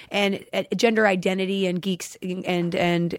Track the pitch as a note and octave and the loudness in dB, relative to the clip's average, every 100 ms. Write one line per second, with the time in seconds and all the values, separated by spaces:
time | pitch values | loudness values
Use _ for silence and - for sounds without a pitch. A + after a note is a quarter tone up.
0 | - G3+ G3+ G3+ - G3 F#3 F#3+ A3+ A3 | -6 0 0 -2 -4 -6 -2 2 2 4
1 | G#3+ F#3+ F#3 F#3+ F#3+ G3 F#3 F3+ G3 F3+ | 4 4 0 0 0 0 0 -2 -2 -4
2 | - - F#3 F#3 F3+ F3+ E3+ F3+ F3 F3 | -6 -10 -8 -6 -2 0 0 0 2 2
3 | E3+ | 0